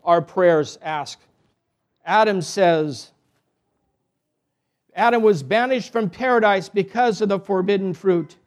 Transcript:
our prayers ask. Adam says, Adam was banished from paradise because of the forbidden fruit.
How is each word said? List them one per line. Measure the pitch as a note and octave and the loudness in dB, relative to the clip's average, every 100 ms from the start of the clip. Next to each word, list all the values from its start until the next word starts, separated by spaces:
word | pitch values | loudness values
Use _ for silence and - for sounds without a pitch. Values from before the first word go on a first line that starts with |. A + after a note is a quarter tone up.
our | E3+ E3+ | 0 0
prayers | D#3 F#3+ F3+ D#3+ D3 - | 0 2 4 4 0 -8
ask. | D#3+ D3+ C3+ - _ _ _ _ _ _ _ _ | -10 -10 -10 -16 _ _ _ _ _ _ _ _
Adam | E3 G#3 G#3+ G3 | -2 2 2 0
says, | D#3 G3+ F3+ D#3+ D3+ B2 - _ _ _ _ _ _ _ _ _ _ _ _ _ _ _ _ _ _ | -4 0 2 2 -2 -8 -16 _ _ _ _ _ _ _ _ _ _ _ _ _ _ _ _ _ _
Adam | F3 A#3 A#3 | -2 0 4
was | A3 F3 | 2 2
banished | C3 G#3+ B3 C4 - | 0 -2 0 -2 -4
from | A#3 G#3 | -4 -4
paradise | - B3+ A#3+ G#3+ G3 F3+ | -4 0 2 2 0 -2
because | G3+ F#3+ A3+ B3 F#3+ | -6 -4 -2 -2 0
of | G#3+ | -2
the | G3 | -4
forbidden | G3 F#3+ F3+ G3+ F#3+ | -2 -2 0 -2 -4
fruit. | E3+ G3 F3 D3+ _ | -2 0 0 -4 _